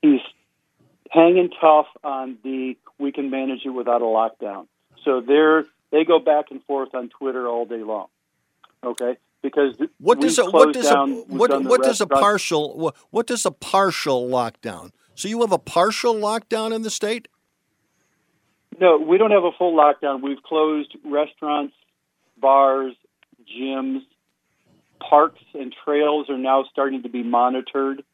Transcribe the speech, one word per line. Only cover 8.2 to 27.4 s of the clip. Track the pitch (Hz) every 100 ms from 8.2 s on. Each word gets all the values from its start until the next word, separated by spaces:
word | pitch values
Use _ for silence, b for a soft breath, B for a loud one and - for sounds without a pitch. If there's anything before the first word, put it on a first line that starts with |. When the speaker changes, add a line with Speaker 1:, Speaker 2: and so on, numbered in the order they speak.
| _ _ _ _ _ _
Speaker 1:
okay? | 127 120 123 127 _ _
Because | 139 143 143 117
th-, | 147 _
Speaker 2:
What | 165 254
Speaker 1:
we | 302
Speaker 2:
does | 330
a, | 202
what |
Speaker 1:
closed | - -
Speaker 2:
does | 254 -
a, |
Speaker 1:
down, | 143 139 135
we've | -
Speaker 2:
what, | 269 240
Speaker 1:
done | 139
the | 135
Speaker 2:
what | 247
does | 262 226
a | 196
Speaker 1:
restaurant | 139
Speaker 2:
partial, | 202 208 - 165 151 -
what, | 160 b b
what | 202 233
does | 240 196
a |
partial | 143 - 196 196 165 - 131 123
lockdown? | 127 117 - 117 90 87 _ _ -
So | 190
you | 226
have | 233
a | 180
partial | - - 190 220 240 220
lockdown | 208 226 - 220 220 226
in |
the | 220
state? | - 208 233 - _ _ _ _ _ _ _ _ _ _ _ _ _ _ -
Speaker 1:
No, | 180 156
we | 156 180
don't | 220
have | 202 175
a |
full | - 180
lockdown. | 165 147 143 147 135
We've | 139 139
closed | _ 160 156 151 143 - 151
restaurants, | 143 151 _ 151 147 143 _ _ _ _ _ _ _
bars, | 135 135 139 135 131 123 _ _ _ _ 117
gyms. | 120 131 135 131 131 135 _ _ _ _ _ _ _ _ _
Parks | - 147 156 _ _
and | 151 127 - -
trails | 147 151 151 143
are | 139
now | 131 135 131
starting | - 139 135
to | 120
be | 123
monitored. | 117 120